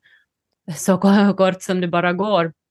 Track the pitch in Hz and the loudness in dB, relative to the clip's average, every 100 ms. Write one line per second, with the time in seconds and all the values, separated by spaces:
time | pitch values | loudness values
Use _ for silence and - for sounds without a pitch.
0 | _ _ _ _ _ _ - 156 - 185 | _ _ _ _ _ _ -14 -6 -2 2
1 | 196 202 202 190 190 185 - 185 180 175 | 4 4 2 2 0 -2 -4 -4 -2 -2
2 | 175 180 208 196 165 - _ | -2 -2 0 0 -2 -6 _